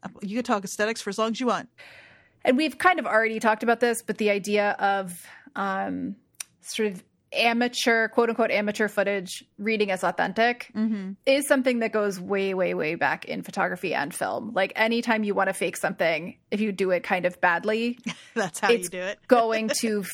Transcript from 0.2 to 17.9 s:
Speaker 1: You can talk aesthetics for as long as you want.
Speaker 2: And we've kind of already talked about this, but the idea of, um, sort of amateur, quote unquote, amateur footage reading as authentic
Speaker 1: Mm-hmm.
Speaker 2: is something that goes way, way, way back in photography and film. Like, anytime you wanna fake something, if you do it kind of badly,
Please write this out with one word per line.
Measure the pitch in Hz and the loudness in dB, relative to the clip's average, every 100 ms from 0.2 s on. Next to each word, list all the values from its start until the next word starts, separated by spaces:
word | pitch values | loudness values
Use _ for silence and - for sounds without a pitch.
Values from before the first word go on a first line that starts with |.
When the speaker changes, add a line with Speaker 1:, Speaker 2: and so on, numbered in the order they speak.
Speaker 1:
You | 190 226 | -6 -4
can | |
talk | 247 214 | -2 -2
aesthetics | 190 - 214 226 | -2 -2 -2 -2
for | - | -6
as | 196 | -2
long | 220 | -2
as | 220 | 0
you | 247 | 0
want. | 185 - _ - - - - _ _ - | -2 -4 _ -20 -20 -20 -20 _ _ 2
Speaker 2:
And | 262 | 2
we've | 311 - | 2 2
kind | 370 339 | 2 2
of | 233 | 2
already | 214 220 220 | 2 2 2
talked | 220 214 | 2 2
about | 233 226 | 2 2
this, | 240 226 | 2 0
but | - 202 | -4 0
the | 208 | 2
idea | 202 196 208 202 | 2 0 2 2
of, | - 202 196 185 175 - - - - | 2 0 0 -4 -12 -18 -20 -14 -6
um, | 196 190 196 - - 202 _ - - _ | -4 -4 -4 -4 -6 -10 _ -18 -18 _
sort | - - 214 | -10 -2 -2
of | 185 - _ - - | -2 -16 _ -8 0
amateur, | 233 233 240 247 247 226 220 | 2 4 0 0 2 4 2
quote | 240 233 | 2 2
unquote, | 226 226 | 2 2
amateur | 185 208 214 208 | 2 0 0 0
footage | 208 196 202 180 - - - | 0 0 0 -4 -12 -16 -8
reading | 208 220 202 | -2 0 0
as | 185 | 0
authentic | 180 180 175 190 233 240 - 214 | 0 0 0 2 2 2 -6 -2
Speaker 1:
Mm-hmm. | 220 208 190 196 - | -2 -2 -6 -4 2
Speaker 2:
is | 277 285 | 2 4
something | 277 254 240 | 2 2 0
that | 226 | 0
goes | 220 208 185 | 0 -2 -2
way, | 185 196 196 | -4 -2 0
way, | 185 175 180 | 0 0 0
way | 156 | -2
back | 170 135 165 - | 0 0 -2 -6
in | 160 | -8
photography | 170 202 180 180 180 135 | -6 -2 -2 -2 -4 -2
and | 143 | -4
film. | - 95 104 - | -4 -4 -4 -4
Like, | 233 190 - | -2 -2 0
anytime | 226 233 240 220 | 0 0 0 0
you | 208 | 0
wanna | 196 190 | 0 0
fake | 185 180 - | 0 -4 -2
something, | 175 190 170 156 170 - - | -4 0 0 0 -6 -14 -6
if | 202 | -2
you | 214 | -2
do | 185 190 | 0 0
it | 175 | 0
kind | - 190 175 | 0 0 0
of | 180 | 2
badly, | 180 170 208 220 233 | 2 2 0 0 -2